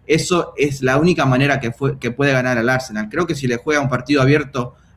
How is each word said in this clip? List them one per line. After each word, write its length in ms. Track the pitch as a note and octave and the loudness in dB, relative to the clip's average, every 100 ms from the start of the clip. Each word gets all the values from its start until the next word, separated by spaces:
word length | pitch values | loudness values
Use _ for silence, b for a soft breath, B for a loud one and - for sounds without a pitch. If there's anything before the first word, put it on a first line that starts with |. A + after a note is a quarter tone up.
| - | 0
eso 460 | D#3+ - F3 D#3+ - | 0 2 0 0 -2
es 240 | C#3+ C#3 | -2 0
la 160 | B2+ C3+ | 0 2
única 280 | E3+ E3 C3+ | 2 2 2
manera 340 | B2+ C#3+ C3+ | 2 2 0
que 120 | A#2 | -2
fue, 260 | - C3+ C3+ | -4 -4 -4
que 120 | A#2+ | -6
puede 200 | A#2+ C#3+ | 0 2
ganar 260 | C3+ B2 A#2+ | 2 2 0
al 120 | A#2 | 0
Arsenal. 400 | C3 - G#2+ G#2+ | 0 -2 -8 -6
Creo 160 | D3+ E3+ | -4 -4
que 100 | C#3+ | -4
si 120 | C3 | -4
le 100 | A#2 | -2
juega 240 | D3+ D3 | -2 0
un 80 | C3 | 0
partido 320 | B2 - C#3+ | -2 0 2
abierto 540 | C3 D3 C#3+ C3 A#2 b b | 4 2 0 -6 -8 b b